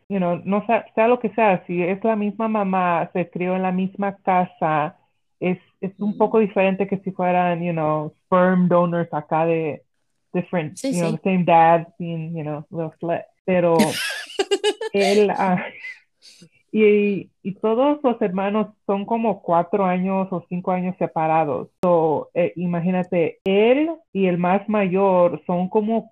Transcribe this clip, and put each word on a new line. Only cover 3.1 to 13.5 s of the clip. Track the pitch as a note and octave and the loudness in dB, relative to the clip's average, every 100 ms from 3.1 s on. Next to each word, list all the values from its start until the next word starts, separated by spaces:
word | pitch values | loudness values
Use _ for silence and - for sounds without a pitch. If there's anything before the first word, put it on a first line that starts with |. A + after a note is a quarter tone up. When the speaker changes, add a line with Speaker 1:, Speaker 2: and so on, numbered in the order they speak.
Speaker 1:
se | F#3 E3+ | -4 -4
crió | E3 F3+ F#3 | -4 -4 -2
en | |
la | F#3 | -2
misma | F#3 F#3+ F#3+ G3+ G3 | -2 -4 -4 -6 -4
casa, | - F#3 F3+ - E3 D3+ D3+ - _ _ _ - | 0 0 0 -2 -2 0 -2 -8 _ _ _ -6
es, | - F3+ _ - | -4 -4 _ -12
es | F#3+ - | -10 -6
un | G#3 | -4
Speaker 2:
Ujú. | - | 0
Speaker 1:
poco | G#3+ A3+ | 2 2
diferente | G#3 G#3 F#3+ F#3+ G3 | 2 2 0 0 -2
que | G3 | -4
si | F#3+ | -6
fueran, | F#3 F3+ F3+ F3+ E3+ | -4 0 2 0 0
you | F3 | -2
know, | E3 D3+ D#3 D3+ - - | -2 -2 -2 -6 -10 0
sperm | F#3 F#3 F#3 F3+ | 4 4 4 4
donors | F3 F3 E3+ E3+ | 4 2 0 -4
acá | D3 - D#3+ E3 | -6 -4 -2 0
de | E3 D#3+ - _ _ _ _ _ | 0 -2 -8 _ _ _ _ _
different, | F3+ F3 F3+ D#3 - | -6 -4 -4 -6 -8
Speaker 2:
Sí, | C4+ | -4
Speaker 1:
you | F3 | -2
know, | E3 | -2
Speaker 2:
sí. | D#3+ | -2
Speaker 1:
the | F#3+ | 0
same | F#3 | 0
dad, | E3+ E3 E3 E3+ D#3+ - | 4 6 6 4 0 -10
being, | E3+ E3 D#3+ E3 | -10 -8 -8 -8
you | |
know, | D3+ D3+ D3+ | -8 -8 -10
little | E3+ D#3+ - | -8 -8 -8
slut. | E3+ E3 - _ | -6 -6 -8 _
Pero | - | 0